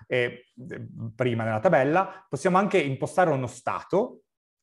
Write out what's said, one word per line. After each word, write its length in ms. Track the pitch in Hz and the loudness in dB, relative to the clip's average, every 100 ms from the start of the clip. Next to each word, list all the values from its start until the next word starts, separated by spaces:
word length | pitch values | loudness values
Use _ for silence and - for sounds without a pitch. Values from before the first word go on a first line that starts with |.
| - | -4
eh, 460 | 127 120 - - - 131 - 117 107 113 - | 0 0 -4 -20 -20 -14 -12 -12 -12 -10 -2
prima 280 | 127 113 | 0 0
nella 160 | 113 110 | 0 2
tabella, 640 | 190 156 139 170 190 - - | 4 4 4 2 0 -6 -10
possiamo 300 | 143 185 180 | -2 2 2
anche 180 | 202 196 | 4 2
impostare 540 | 139 131 147 - 175 | 0 -2 -4 2 2
uno 160 | 135 120 | 2 -2
stato 720 | - - 92 - 180 254 - _ _ _ _ | -6 -6 -6 -2 0 0 -6 _ _ _ _